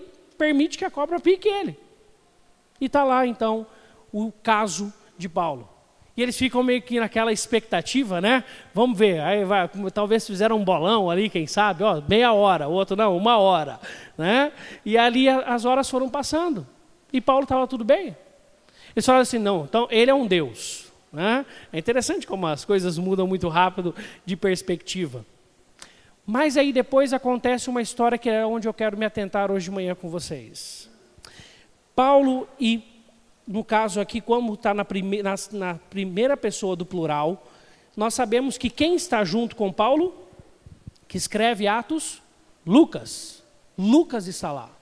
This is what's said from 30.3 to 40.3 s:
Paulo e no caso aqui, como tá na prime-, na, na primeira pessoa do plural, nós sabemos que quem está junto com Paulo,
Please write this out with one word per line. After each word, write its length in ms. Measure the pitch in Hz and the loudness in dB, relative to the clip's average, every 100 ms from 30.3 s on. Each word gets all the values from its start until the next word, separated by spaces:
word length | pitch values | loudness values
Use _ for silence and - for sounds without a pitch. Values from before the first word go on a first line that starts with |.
| 147 110 - - - - _ _ _ - - - - _ _ _ - | -12 -14 -16 -16 -18 -20 _ _ _ -20 -20 -20 -20 _ _ _ 2
Paulo 520 | 262 277 269 254 - - | 6 6 6 0 -4 -4
e 240 | 226 226 - _ _ _ _ _ - | -2 -2 -4 _ _ _ _ _ -8
no 180 | 202 | -8
caso 360 | 214 214 220 196 | 0 0 0 -2
aqui, 220 | 196 233 | -4 -4
como 340 | 214 240 233 208 | -2 -2 -2 -4
tá 180 | 214 | -2
na 120 | 208 196 | -2 -2
prime-, 360 | 196 196 208 | -4 -4 -4
na, 140 | 196 190 - | -4 -6 -8
na 240 | 208 180 165 - | -8 -8 -8 -10
primeira 480 | 196 190 180 254 285 | -8 -6 -2 0 0
pessoa 380 | 220 - 196 175 | -4 -4 -4 -4
do 100 | 175 | -6
plural, 600 | 180 151 147 156 190 - - - _ _ - | -4 -2 -2 -2 -4 -10 -20 -20 _ _ -6
nós 180 | 220 | -4
sabemos 440 | 220 240 240 269 - | -2 0 0 -2 -4
que 120 | 233 | -6
quem 260 | - 302 349 | 0 0 0
está 280 | - 226 | 0 0
junto 320 | 190 214 233 - | 0 0 -2 -2
com 160 | 202 | -4
Paulo, 440 | - 220 302 359 - - | 0 2 2 0 -4 -20